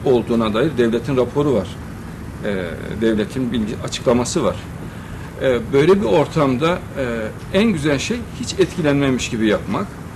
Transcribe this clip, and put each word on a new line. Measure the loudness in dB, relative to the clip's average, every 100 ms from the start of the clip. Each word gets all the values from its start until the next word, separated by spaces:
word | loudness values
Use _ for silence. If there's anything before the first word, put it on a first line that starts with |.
| 2
olduğuna | 2 4 0 2
dair | 2 0 2
devletin | 2 2 0 0
raporu | 2 2 2
var. | 2 0 -8 -12 -12 -12 -12 -12 -8 -4
E, | -4 -4 -8 -8 0
devletin | 2 2 -2 -2 -2
bilgi, | -2 -2 -4
açıklaması | -6 -2 2 2 2 0
var. | 0 -2 -8 -12 -12 -12 -12 -12 -12 -2
E, | 0 0 2
böyle | 4 6 6
bir | 4
ortamda, | 2 2 2 2 2 2 0 -4 -6
e, | -4 -2 -6 -8 -2 2
en |
güzel | 2 2 0 0
şey | 0 -4 -6 -8
hiç | -6
etkilenmemiş | 0 0 2 2 4 2 0 -2
gibi | 0 2
yapmak, | 2 0 -4 -4 -8 -12